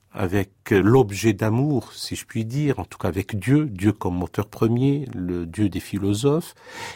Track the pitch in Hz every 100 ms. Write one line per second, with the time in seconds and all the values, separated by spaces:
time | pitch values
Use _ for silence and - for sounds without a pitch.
0 | _ - 95 101 95 _ - 101 95 131
1 | 107 98 110 95 110 113 147 131 - -
2 | - 117 - 113 110 131 147 123 92 -
3 | 98 87 - 104 107 147 151 95 101 101
4 | 92 90 90 - 98 - 113 120 135 143
5 | 139 - 90 87 85 85 104 87 - 101
6 | 98 104 139 156 - - - - -